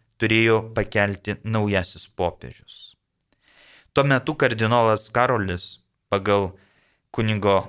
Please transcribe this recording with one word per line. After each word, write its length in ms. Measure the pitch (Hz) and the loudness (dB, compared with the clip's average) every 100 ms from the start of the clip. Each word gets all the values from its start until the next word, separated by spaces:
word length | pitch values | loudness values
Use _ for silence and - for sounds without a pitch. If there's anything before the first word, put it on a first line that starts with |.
| _ _ | _ _
turėjo 400 | 110 110 113 113 110 | 2 4 4 2 0
pakelti 600 | 113 104 107 101 95 - 101 | -4 -2 0 0 -2 -8 -8
naujasis 640 | 110 110 104 95 90 - - | -4 -2 0 0 -2 -12 -16
popiežius. 880 | - 87 - 62 - - - - _ _ _ _ _ _ _ _ - _ - | -4 -4 -4 -18 -20 -20 -20 -20 _ _ _ _ _ _ _ _ -20 _ 0
Tuo 100 | 139 | 2
metu 300 | 131 - 151 | 2 0 0
kardinolas 720 | 131 110 113 120 113 107 - | 0 2 2 4 4 0 -2
Karolis, 720 | 120 127 120 95 87 - - _ _ _ | -2 0 0 -2 -6 -10 -18 _ _ _
pagal 400 | 101 98 101 95 - _ _ _ _ _ | -4 2 0 0 -8 _ _ _ _ _
kunigo 520 | - 110 107 101 98 | -4 -2 0 2 2